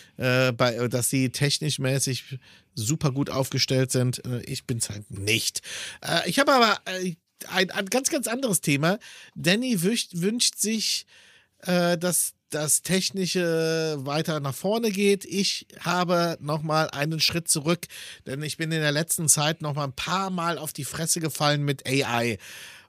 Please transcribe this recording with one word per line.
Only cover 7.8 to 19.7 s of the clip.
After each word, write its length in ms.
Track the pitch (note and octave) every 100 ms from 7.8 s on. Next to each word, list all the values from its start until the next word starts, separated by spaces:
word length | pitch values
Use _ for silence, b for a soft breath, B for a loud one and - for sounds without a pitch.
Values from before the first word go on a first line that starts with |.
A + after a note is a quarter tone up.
| F#3+
ganz, 240 | A#3 C#4
ganz 180 | D4+ A3+
anderes 320 | A#3+ C4+ F3+
Thema. 380 | - C#3 D#3+ G3+ B B B
Danny 480 | - C#3+ G#3 B3+ G#3+
wünscht, 280 | F3 A#3 -
wünscht 420 | F3 F#3 A#3+ - -
sich, 480 | G3+ A3 - - - b b b b _
äh, 360 | - F3+ F3 F3
dass 360 | F3+ E3+ - - -
das 320 | D3+ D3+ -
Technische 1120 | - F#3+ F#3 F#3+ F3+ F#3 E3+ D#3+ D#3+ D#3+ D#3+ D3+
weiter 400 | C3+ D3 E3 D#3
nach 160 | C#3
vorne 380 | C3 F#3+ A3+ A#3
geht. 320 | F#3+ G3+ G3
Ich 420 | - F#3+ F#3+ - - -
habe 580 | - F3 F3 F3 E3+ D#3+
nochmal 480 | D3 D3+ D#3 D#3 D#3
einen 280 | - D3+ D#3+
Schritt 300 | - E3+ E3
zurück, 380 | D#3+ C#3+ E3+ - B B B -
denn 160 | C#3
ich 120 | D3+ -
bin 140 | D#3+
in 100 | D#3+
der 120 | D3+
letzten 360 | D3 E3+ - D#3
Zeit 320 | - D3+ D#3+
nochmal 280 | D3+